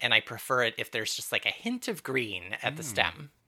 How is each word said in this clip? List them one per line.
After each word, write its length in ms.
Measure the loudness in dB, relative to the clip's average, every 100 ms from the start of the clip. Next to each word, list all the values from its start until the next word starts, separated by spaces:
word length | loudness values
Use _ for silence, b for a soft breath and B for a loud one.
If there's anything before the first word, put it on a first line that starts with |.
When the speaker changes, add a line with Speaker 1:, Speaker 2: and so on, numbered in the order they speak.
Speaker 1:
and 140 | 4
I 60 | 4
prefer 420 | 4 -8 0 4
it 100 | 4 0
if 120 | -4
there's 240 | -2 -2
just, 160 | -4 -2
like, 140 | 0 0
a 40 |
hint 380 | -2 -4 -4 -4
of 140 | -4
green 540 | -2 0 0 -6 -8 -2
at 140 | -2 -2
the 60 |
Speaker 2:
Mm. 40 | -2
Speaker 1:
stem. 440 | 2 2 2 -14 _